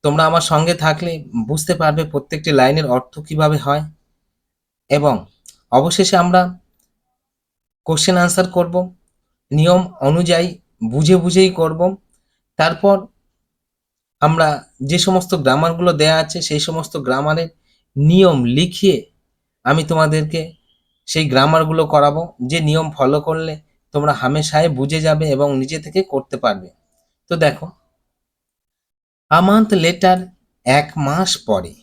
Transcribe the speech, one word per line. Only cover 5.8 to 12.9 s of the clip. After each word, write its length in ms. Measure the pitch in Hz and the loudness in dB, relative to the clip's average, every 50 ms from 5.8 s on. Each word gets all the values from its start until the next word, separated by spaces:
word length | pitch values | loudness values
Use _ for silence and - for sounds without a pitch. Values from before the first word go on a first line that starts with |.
| 147 170 165 - 190 185 202 | 2 2 0 0 0 2 2
আমরা 420 | 180 175 180 180 185 180 180 180 - _ _ _ _ _ _ _ _ _ _ _ _ _ _ _ _ _ _ _ _ _ _ _ _ _ | 2 2 4 4 2 2 2 -6 -14 _ _ _ _ _ _ _ _ _ _ _ _ _ _ _ _ _ _ _ _ _ _ _ _ _
কোশ্চেন 320 | - 160 147 - - 180 | -4 -2 0 2 2 2
আনসার 300 | 180 175 175 175 190 180 | 4 2 2 2 0 -2
করব। 460 | 180 - 175 175 170 175 180 185 180 - _ _ _ _ _ _ _ _ _ _ _ | 0 0 -2 -2 0 -2 -4 -4 -4 -10 _ _ _ _ _ _ _ _ _ _ _
নিয়ম 300 | 139 151 156 175 180 185 180 - - - | 0 2 4 4 4 2 2 -2 -8 -4
অনুযায়ী 560 | 135 135 156 170 180 165 175 165 175 180 175 - _ _ _ _ 113 | 0 0 2 2 2 2 2 0 0 -4 -6 -14 _ _ _ _ -8
বুঝে 320 | 110 120 143 151 156 185 | -4 -2 0 2 4 4
বুঝেই 340 | 180 165 180 180 185 190 185 | 4 2 2 4 4 4 4
করব। 460 | 185 170 165 160 165 160 175 185 196 - _ _ _ _ _ _ _ _ _ _ _ | 2 -2 -2 -2 0 -2 -2 -2 -2 -6 _ _ _ _ _ _ _ _ _ _ _
তারপর 500 | - 156 165 165 - - 202 | -2 -2 -2 -2 0 2 2